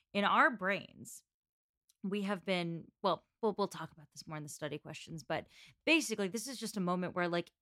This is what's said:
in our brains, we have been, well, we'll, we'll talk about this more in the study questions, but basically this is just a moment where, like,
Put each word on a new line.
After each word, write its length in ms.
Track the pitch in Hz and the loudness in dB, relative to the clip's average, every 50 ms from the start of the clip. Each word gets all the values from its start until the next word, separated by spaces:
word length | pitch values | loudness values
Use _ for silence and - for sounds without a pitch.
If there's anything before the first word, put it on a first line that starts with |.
| _ _ - | _ _ -2
in 80 | 202 202 | 2 4
our 240 | 175 185 226 277 320 | 4 6 6 6 6
brains, 760 | 247 190 185 190 202 170 - - - - 120 - - - _ _ _ _ _ _ _ _ _ _ _ _ _ _ _ _ - | 4 2 0 0 0 0 -2 -10 -18 -18 -16 -16 -16 -18 _ _ _ _ _ _ _ _ _ _ _ _ _ _ _ _ -6
we 180 | 190 196 208 | -4 -2 -2
have 220 | 196 190 208 175 - | -2 -2 -2 -4 0
been, 380 | 196 185 180 175 170 170 165 - - _ - | 0 0 0 0 -2 -4 -6 -8 -12 _ -2
well, 220 | - 190 165 - _ _ _ - | 2 2 2 0 _ _ _ -2
we'll, 140 | - 214 196 - | -2 0 2 2
we'll 80 | 196 | -2
talk 240 | - - - 160 160 | -2 -2 -8 -12 -12
about 160 | - 160 147 _ | -12 -20 -20 _
this 160 | - - - 170 | -20 -18 -12 -10
more 80 | 156 | -8
in 80 | 151 147 | -8 -8
the 40 | 143 | -8
study 300 | - - 156 147 143 151 | -8 -6 -6 -6 -6 -6
questions, 460 | - 151 151 - - - 165 156 - | -8 -10 -12 -12 -12 -12 -12 -10 -6
but 220 | - 165 143 - - - - - - - _ - | -4 -4 -4 -4 -8 -18 -20 -20 -20 -16 _ 4
basically 440 | 285 320 320 233 - 220 214 202 185 | 4 4 4 4 2 0 0 -2 -2
this 180 | 180 233 214 | -2 -4 -6
is 100 | 269 254 | -6 -8
just 200 | 196 226 214 - | -6 -6 -6 -2
a 40 | 214 | 0
moment 360 | 180 175 180 180 180 165 - | 0 0 2 0 0 -2 0
where, 100 | 180 175 | 0 0
like, 240 | 175 170 175 170 - _ _ | 2 2 0 -2 -2 _ _